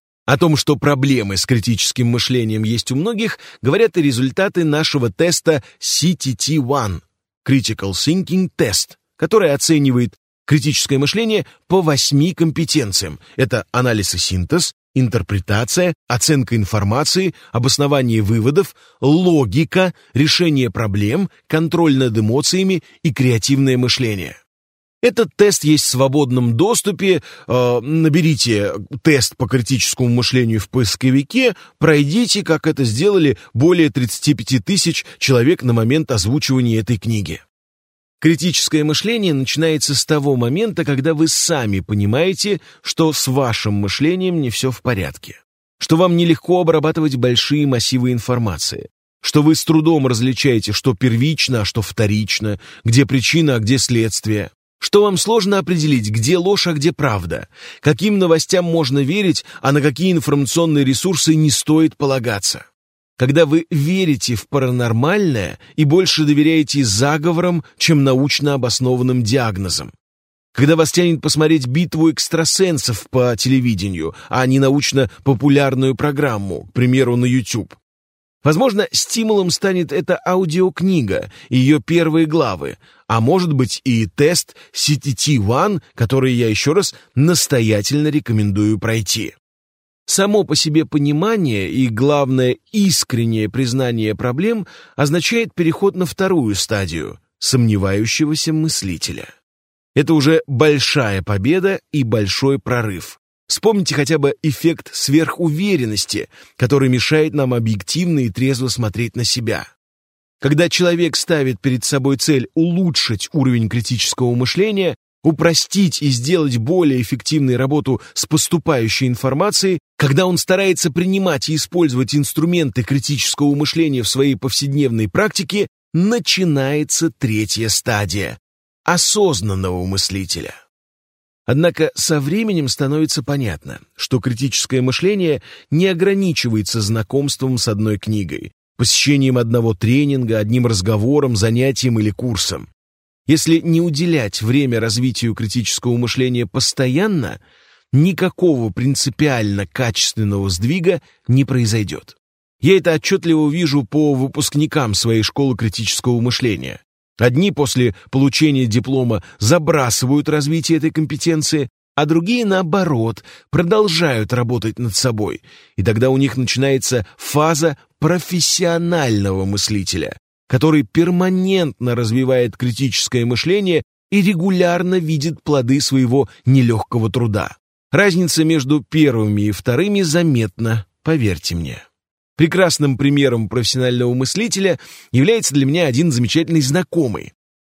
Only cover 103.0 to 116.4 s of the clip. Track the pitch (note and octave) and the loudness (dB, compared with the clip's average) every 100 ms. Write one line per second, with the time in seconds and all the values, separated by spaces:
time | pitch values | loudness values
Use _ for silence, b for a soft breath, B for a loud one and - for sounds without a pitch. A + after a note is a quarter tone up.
103 | - - _ _ - - G#3+ G#3 E3+ C3+ | -12 -18 _ _ -8 -2 0 2 0 -2
104 | C3+ D#3 C#3 - D#3 A#2+ D#3+ D3+ - - | 0 0 0 0 -2 0 0 -2 -6 -8
105 | - D3 D#3 - E3+ D3+ G#3 F3+ A#2+ G#2 | 0 2 0 -2 -2 0 0 0 -2 -4
106 | - G#2 - B B B A#2+ C#3 C3+ B2+ | -4 -6 -8 B B B 0 2 2 0
107 | - D#3 D#3 D3 C3 A#2+ A2+ G#2 - D3+ | 2 0 0 0 -2 0 -2 -2 -4 -4
108 | F3 D#3 A#2+ F#2+ C3 B2 B2+ A#2 A2 A2 | 0 0 -2 -2 -2 -2 -4 -4 -4 -4
109 | A#2 - A#2+ - A2+ F2+ - _ _ _ | -6 -4 -4 -2 -4 -6 -8 _ _ _
110 | _ _ _ _ C#3 D3 F3 - F3 E3+ | _ _ _ _ 0 2 2 2 0 2
111 | E3+ - - D#3+ C3 A#2+ C3+ B2+ - C#3+ | 0 -2 -2 0 -2 -2 -2 -2 -2 -2
112 | C3+ C3+ - C#3+ - - E3 F3 F3+ C3+ | 0 0 0 0 0 -2 0 0 0 0
113 | - A2+ - D#3+ C3 A#2+ G#2+ A#2+ A2+ A#2+ | -2 -4 -4 0 2 2 0 -2 -2 -4
114 | - - B2 A#2+ B2 E3 G#3+ G3+ F3+ - | -4 -2 0 0 -2 0 0 0 -2 -4
115 | _ _ D3+ D3 E3 D#3+ - F#3+ F#3 - | _ _ -2 2 2 0 0 0 0 0
116 | D3 B2 B2+ F3 | -2 -2 0 0